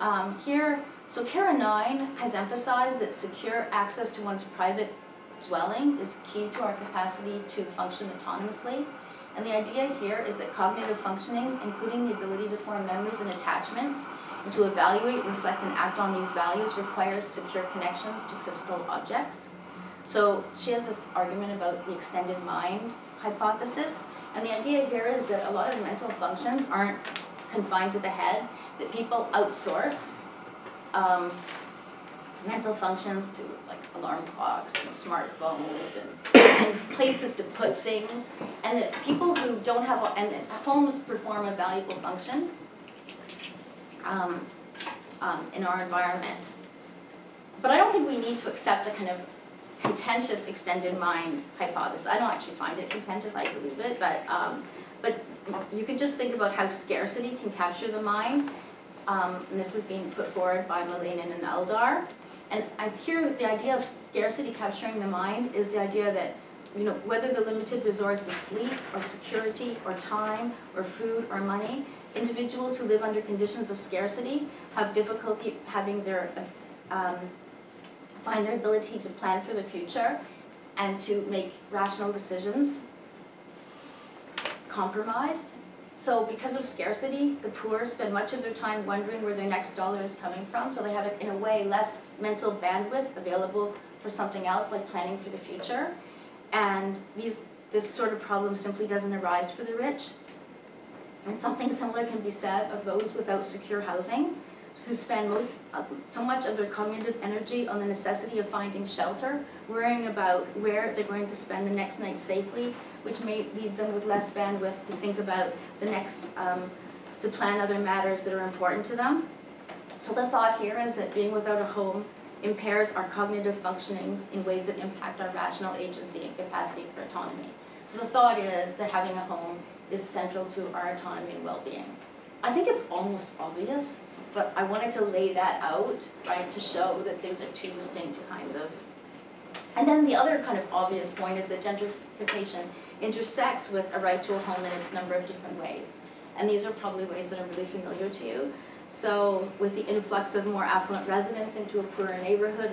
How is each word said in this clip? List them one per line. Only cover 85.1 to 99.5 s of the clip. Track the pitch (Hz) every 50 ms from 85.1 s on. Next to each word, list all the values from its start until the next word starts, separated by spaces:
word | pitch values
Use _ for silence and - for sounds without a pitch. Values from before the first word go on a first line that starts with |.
| 226 240 285 294 320 330 - - - - - - - - - - -
So | - - 262 240 233 220
because | 220 220 - 262 254 254
of | 269 247
scarcity, | - - - 170 196 214 - 269 269 277 285 285 285 277 -
the | - 202
poor | - - 220 220 214 220 240
spend | 240 - - 226 208 202
much | 202 214 208 269
of | 240
their | 214 226 220
time | - 233 220 214 214 196
wondering | 196 202 208 202 208 226 226 214
where | 208 202
their | 196 196
next | 202 196 185 185 - -
dollar | 196 185 202 202 196
is | 196 202 -
coming | - 190 180 180 185 202 -
from, | - 240 247 269 262
so | 240 214
they | 208
have, | 208 202 202 202 202 -
in | 214 208
a | 196
way, | 196 214 214 220 214 202
less | 196 196 196 - - - - - - - -
mental | 208 214 208 - 233 208
bandwidth | 202 - 180 180 185 196 202 214 254 269 269 - -
available | 185 175 175 180 190 190 185 196 208 208 202 - - - - - -
for | - 208
something | 202 - 196 196 - 190 180
else, | 180 185 - - -
like | 208 196 196 -
planning | - 180 180 190 196 196
for | - 196
the | 190
future. | 190 - - 185 175 - - 240 269 320 349 - - - - - - - - - - - -
And | 208 214 202 196 190 196 196 196 196 - - - -
these, | 208 226 226 214 - - - - - - -
this | 214 214 208 -
sort | - - 233 214
of | 208 202
problem | - - 202 196 202 196 202
simply | 196 - 202 196 - 214
doesn't | 196 202 202 196 202 202
arise | 190 180 175 180 175 175 -